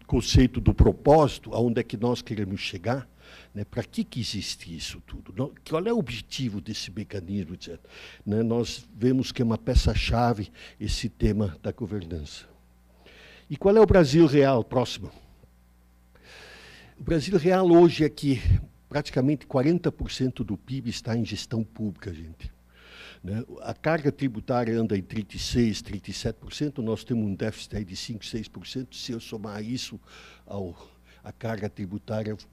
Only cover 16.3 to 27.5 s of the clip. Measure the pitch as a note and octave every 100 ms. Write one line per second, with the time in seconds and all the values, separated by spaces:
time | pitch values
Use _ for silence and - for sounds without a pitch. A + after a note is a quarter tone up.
16.3 | - - - - - - - C3+ E3 F3
17.3 | F#3+ E3 F#3 F#3 E3+ E3+ - D3+ - C#3+
18.3 | C3 - - - _ - C#3+ D3 C3 C3
19.3 | D3+ - C3 C#3 F3 D#3+ - - - C3
20.3 | - G#2 G2 - C3 A#2 - A#2+ A#2 G#2+
21.3 | G2+ - A2+ A2 - G#2+ F2 G2 D#2+ D#2+
22.3 | D#2+ - - _ _ - - - - -
23.3 | G#2+ - - A2+ - D#3 E3 C#3+ - C#3
24.3 | A2 - B2 A2+ A2+ A2 G2+ F2+ A2 G2+
25.3 | - - B2 A#2 G2 - G2 - - A#2+
26.3 | - - - D3 C3+ A2 G#2+ - A#2+ G#2+
27.3 | F#2 A2